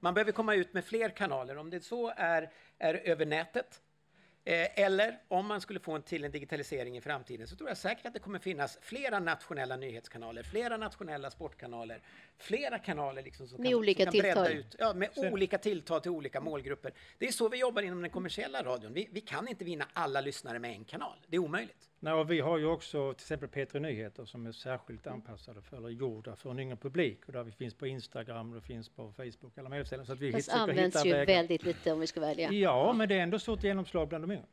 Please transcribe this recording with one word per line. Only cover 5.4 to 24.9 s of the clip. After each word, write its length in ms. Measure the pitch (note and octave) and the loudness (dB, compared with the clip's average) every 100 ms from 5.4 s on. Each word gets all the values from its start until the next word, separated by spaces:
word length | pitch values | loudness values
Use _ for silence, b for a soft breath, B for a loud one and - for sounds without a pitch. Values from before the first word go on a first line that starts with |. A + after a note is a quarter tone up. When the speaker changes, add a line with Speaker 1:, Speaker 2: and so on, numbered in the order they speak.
| G3+ | 0
Speaker 1:
man 140 | G#3 | -4
skulle 200 | - F#3+ | -4 -8
få 120 | - | -4
en, 100 | D#3 | -6
till 220 | D3 E3+ | -4 -4
en 60 | D3 | -4
digitalisering 680 | C#3+ C#3 D3+ C#3+ C#3 B2 B2 | -6 -6 -6 -4 -4 -4 -8
i 40 | |
framtiden, 460 | C#3+ C#3+ B2 A#2 A2+ | -4 -6 -6 -12 -12
så 80 | - | -10
tror 120 | D4+ | -8
jag 100 | G3 | -4
säkert 280 | - A#3 A#3+ | -4 -4 -6
att 80 | |
det 60 | - | -10
kommer 180 | - G3 | -8 -8
finnas 400 | - D#3+ C#3 - | -6 -2 -4 -4
flera 380 | - A#3+ C4+ G#3+ | -10 -6 -2 0
nationella 560 | E3+ D#3+ - D#3 C3 C3 | 0 -2 -4 -6 -4 -4
nyhetskanaler, 680 | C3+ A2+ - A#2 A#2 A#2 | -8 -10 -12 -12 -10 -10
flera 340 | A#2 G3+ A#3+ A3+ | -6 -4 -2 -4
nationella 540 | G#3+ - F3+ D3+ C#3 | -6 -8 -10 -8 -8
sportkanaler, 720 | - D#3+ - B2+ A#2+ A2+ A2+ B B B _ | -10 -12 -12 -12 -10 -10 -12 B B B _
flera 400 | - A3 C#4+ A#3 | -4 -2 -2 -4
kanaler 440 | - D#3 C#3+ C3+ | -4 -2 -2 -4
liksom 240 | C3+ - C3 | -10 -14 -14
som 140 | - | 0
Speaker 2:
Med 80 | B3 | 4
Speaker 1:
kan, 80 | B3 | 6
Speaker 2:
olika 260 | G#3+ F#3 | 6 8
Speaker 1:
som 80 | F#3 | 8
kan 80 | G#3 | 8
bredda 240 | G3 F3+ F3 | 8 8 6
Speaker 2:
tilltal. 120 | D#3 | 4
Speaker 1:
ut, 160 | C3+ - | -4 0
ja, 160 | A3 | 2
med 140 | F3+ G#3 | 2 0
Speaker 3:
Sen 180 | - F#3+ | 2 0
Speaker 1:
olika 260 | G3+ F#3 G3 | 4 2 4
tilltal 420 | G#3+ F#3+ D3 D#3+ | 2 0 0 0
till 100 | F3 | 0
olika 300 | E3+ C#3 C3+ | -2 -2 -4
målgrupper. 520 | D3+ D3+ C3+ C#3 C3+ - B B | -2 -4 -4 -6 -6 -10 B B
Det 80 | B3 | -2
är 60 | |
så 160 | A#3 A3+ | 2 2
vi 120 | B3 | 4
jobbar 220 | B3+ A#3 | 2 2
inom 200 | G3+ F3+ | -2 -2
den 80 | F3 | -4
kommersiella 520 | F3 F#3 - G#3 C#3 | -4 -4 -4 -4 -4
radion. 300 | B2+ B2 G#2+ | -2 -2 -2
Vi, 160 | C3 G#3+ | -4 -4
vi 80 | G#3+ | -6
kan 280 | - C#3 A3+ | -6 -6 -4
inte 160 | A3+ | -6
vinna 220 | F3 E3 C#3 | -6 -2 -2
alla 280 | - D#3+ C#3 | 0 0 0
lyssnare 380 | C#3 C3+ B2+ A#2 | 0 -4 -6 -6
med 120 | A#2+ | -6
en 140 | G#2 | -10
kanal. 320 | A2 E3+ F#3+ - - | -10 -8 -8 -10 -4
Det 100 | E3 | 0
är 40 | |
omöjligt. 480 | E3 E3+ A3+ - - _ | 0 -2 -6 -12 -20 _
Speaker 3:
Nej, 120 | D#3 | 0
och 180 | D#3+ D#3 | 2 4
vi 100 | E3+ | 2
har 180 | C#3+ E3 | 4 2
ju 80 | D3+ | 2
också 460 | E3 - D3+ C#3 | 0 -2 -2 -2
till 100 | C3 | -4
exempel 260 | - D3+ C3+ | -6 -6 -6
P 180 | - C3+ | -6 -4
tre 140 | C#3+ | -4
Nyheter 440 | D#3 A2+ G#2+ - | -4 -4 -6 -10
som 220 | A#2 B2 A2+ | -14 -10 -10
är 60 | |
särskilt 540 | A2+ C3 B2+ - | -10 -6 -8 -8